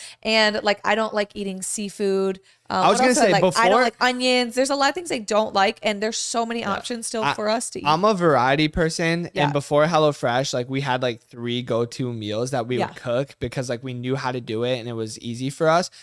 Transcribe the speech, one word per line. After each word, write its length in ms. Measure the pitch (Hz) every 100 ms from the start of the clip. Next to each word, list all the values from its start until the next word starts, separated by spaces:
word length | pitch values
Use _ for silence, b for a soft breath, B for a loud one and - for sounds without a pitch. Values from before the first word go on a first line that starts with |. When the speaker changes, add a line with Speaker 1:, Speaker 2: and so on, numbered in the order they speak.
| B B
Speaker 1:
And, 360 | - 220 214 208
like, 160 | 208 202
I 120 | 196 214
don't 180 | 220
like 160 | 214 208 214
eating 260 | 196 190
seafood. 800 | 185 - 202 - 202 190 190 190 b b -
Um, 160 | 190 180
Speaker 2:
I 40 |
was 40 | 214
Speaker 1:
what 20 |
Speaker 2:
gonna 60 | 254
Speaker 1:
else 80 | 247
do 40 |
I 40 | 220
Speaker 2:
say, 60 |
Speaker 1:
like? 120 | 190
I 0 |
don't 100 | 185
Speaker 2:
before 280 | 175 226 214
Speaker 1:
like 120 | 240 -
onions. 540 | 247 247 254 247 247 233
There's 160 | 269
a 40 | 285
lot 140 | 277
of 60 | 302
things 160 | 349
I 80 | 262
don't 340 | 208 214 220
like, 260 | 202 196 233
and 180 | - 202
there's 160 | 220 226
so 300 | - 233 233
many 140 | 233
Speaker 2:
Yeah. 100 | 220
Speaker 1:
options 340 | 196 - 233 226
still 180 | 226
Speaker 2:
I, 100 | 220
Speaker 1:
for 140 | 226 214
us 220 | 226 -
to 80 | -
eat. 60 | -
Speaker 2:
I'm 180 | 156
a 120 | 208 202
variety 520 | 175 135 123 147 151
person, 600 | 180 165 165 165 170 170 -
Speaker 1:
Yeah. 80 |
Speaker 2:
and 100 | 147
before 320 | 143 - 147 156
HelloFresh, 680 | 165 151 143 131 120 139
like, 140 | 131 123
we 140 | 135
had, 220 | 139 127
like, 180 | 127 113
three 400 | _ 123 120 120
go-to 500 | 123 117 120 - 127
meals 380 | 120 104 104 123
that 140 | 135 117
we 140 | 127
Speaker 1:
Yeah. 80 | 175
Speaker 2:
would 80 | -
cook 400 | - 120 143 -
because, 300 | - 143 127
like, 140 | 120
we 100 | 131
knew 220 | 123 123 131
how 160 | 131
to 100 | 127
do 220 | 117 113
it 140 | 120 127
and 80 | 117
it 40 |
was 260 | 117 110 110
easy 300 | 117 117 131
for 180 | 139 160
us. 220 | 165 185 B